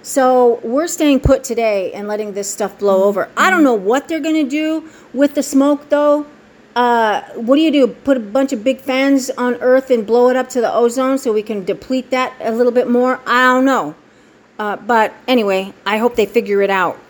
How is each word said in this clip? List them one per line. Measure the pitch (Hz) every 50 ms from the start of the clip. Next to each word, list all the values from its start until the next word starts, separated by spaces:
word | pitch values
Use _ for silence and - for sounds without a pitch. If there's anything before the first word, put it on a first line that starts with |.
So | - - - 285 254 254 254 254 247 240 233 -
we're | - 233 240 285 330
staying | 339 - - 311 294 277 254
put | - - 269 262
today | - - 233 226 226 220 208 196 185 -
and | - 202 202
letting | 208 208 208 214 208 190
this | 202 202 202
stuff | - - 214 190 - -
blow | 202 202 190 190
over. | 190 202 202 185 - - -
I | - 285 370
don't | 381 349 302
know | 269 240
what | 214 185 196 240 269 269
they're | - 320 320
gonna | 277 320 311 320 302
do | 240 277 302 311 311 320 320 320 - - - - -
with | - 247 285 277 -
the | 285
smoke, | 277 - - 269 277 285 294 285 285 -
though. | 294 285 294 294 294 294 294 - - - - - _ - - _ -
Uh, | 240 247 240 233 233 226 214 202 156 - - -
what | - 233 220 269
do | 294
you | 320 320
do? | 262 294 262 214
Put | - - - 269 277
a | 254
bunch | 220 202 208 269 269 269
of | 277 214
big | 202 262 254 -
fans | - - 330 262 269 277 277 269 254 -
on | - - 247 247 240
Earth | 240 - 254 254 262 262 -
and | 262 226 208
blow | 208 226 240 247 254
it | 254
up | 262 254 254
to | - 247
the | 220 -
ozone | - 214 240 240 233 262 262 262 269 269
so | - 240
we | 214 214
can | 208 214 220 202 185
deplete | 170 - - - - 262 262 247 -
that | 262 254 254 - - -
a | - 226
little | 226 226 247 247
bit | 233 247 - -
more? | 240 240 247 254 254 - -
I | - 240 247 254 254 254
don't | 254 262
know. | 269 262 226 160 147 156 - _ _ _ _ _ _ _ _ _ _ _
Uh, | - 214 208 196
but | - - 208 240 226 214 208 - - -
anyway, | - 262 247 214 202 190 190 190 196 - - _
I | 196 208 214
hope | 226 240 240
they | - 208
figure | 202 - 233 208 196 202 196
it | 202 196
out. | 196 190 180 160 - - -